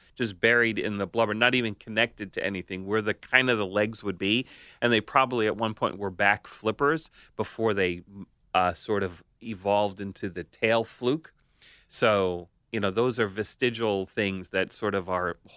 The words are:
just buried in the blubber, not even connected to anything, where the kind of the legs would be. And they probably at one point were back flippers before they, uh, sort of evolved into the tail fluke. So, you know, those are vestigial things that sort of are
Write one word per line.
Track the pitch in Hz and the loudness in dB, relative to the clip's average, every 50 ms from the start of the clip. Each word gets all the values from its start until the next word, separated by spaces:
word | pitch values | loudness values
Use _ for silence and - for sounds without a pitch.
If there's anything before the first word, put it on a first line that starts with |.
| - _ _ | -20 _ _
just | - 123 107 95 - | -6 -6 -4 -2 2
buried | - 120 120 120 117 113 107 104 | 4 4 6 6 4 2 0 0
in | 73 107 104 101 | -2 -2 -2 -2
the | 98 | -4
blubber, | 90 - 113 113 104 104 | -2 0 0 2 2 2
not | 110 117 123 127 | 2 2 2 2
even | 127 117 110 101 | 2 0 -2 -4
connected | - - - 107 110 117 120 - - 104 95 - | -8 -12 -4 -2 0 -2 -2 -2 -8 -12 -8 -6
to | - - | -4 -4
anything, | 98 98 92 85 - 95 92 95 | -4 -4 -4 -6 -8 -10 -8 -4
where | 98 104 110 | -2 -2 0
the | 104 104 | 0 -2
kind | 101 - - - 127 127 127 127 | -4 -4 -4 0 2 2 4 4
of | 120 107 | 2 2
the | 101 | 0
legs | 92 98 104 107 113 110 - 107 | 0 0 0 0 0 -2 -6 -6
would | 101 90 | -8 -6
be. | 82 95 98 110 123 127 - - - - - - _ | -2 -2 0 0 -2 -2 -6 -14 -20 -20 -20 -6 _
And | 120 120 | 0 2
they | 117 110 | 2 2
probably | 104 - - 139 131 123 127 117 107 107 | 0 2 2 2 2 2 0 0 0 0
at | 104 | 0
one | 104 113 110 107 | 0 -2 -4 -2
point | - 123 92 - 98 | -2 -2 -4 -2 -4
were | 101 98 | -6 -6
back | 92 - 101 101 104 - - | -2 2 2 2 2 2 -2
flippers | - - - - 110 110 - 143 143 160 160 - - - - - - _ | -10 -18 -4 -2 -2 0 2 2 0 0 0 -4 -10 -16 -20 -20 -14 _
before | - 107 - - - 113 113 101 | -6 -6 -6 -2 0 0 2 2
they, | 98 92 90 87 90 - - 98 98 92 - _ _ _ _ - | 2 2 0 0 -4 -10 -16 -18 -18 -18 -18 _ _ _ _ 2
uh, | 92 90 90 | 2 2 2
sort | 87 - - - 107 101 | 0 -2 -4 -2 -2 0
of | 98 92 85 - - _ _ _ | 0 -2 -6 -10 -18 _ _ _
evolved | 120 113 107 90 92 101 101 104 104 101 98 98 | -12 -12 -12 -4 0 2 4 4 2 0 -2 -6
into | 101 98 92 - 104 98 | -10 -10 -8 -8 -8 -8
the | 85 90 85 | -6 -8 -10
tail | - - - 117 110 113 117 113 | -12 -6 -2 0 2 2 2 0
fluke. | - - - 123 123 147 160 - - _ _ _ _ _ _ - - - - _ _ | -2 -6 -2 0 0 0 0 -2 -10 _ _ _ _ _ _ -20 -20 -20 -20 _ _
So, | - - 127 110 104 101 95 92 87 87 87 - _ _ _ _ | -2 2 4 4 4 4 4 2 0 -4 -8 -12 _ _ _ _
you | - 110 | -4 -2
know, | 101 98 | 0 0
those | 95 110 123 127 113 120 | 2 2 2 2 2 0
are | 110 | 0
vestigial | 98 95 107 104 - - - 131 123 117 113 117 107 101 95 95 | -2 0 -4 -6 -6 -2 0 0 0 0 0 0 0 0 0 -2
things | - - 120 104 98 95 95 90 - | -4 -2 -2 0 0 -2 -4 -6 -4
that | - 95 92 - | -2 -2 -2 -2
sort | - - 110 104 98 | -4 -4 -2 0 0
of | 98 87 92 | 0 -2 -2
are | 92 90 90 87 82 - _ - - | -2 -2 -2 -2 -4 -6 _ -20 -2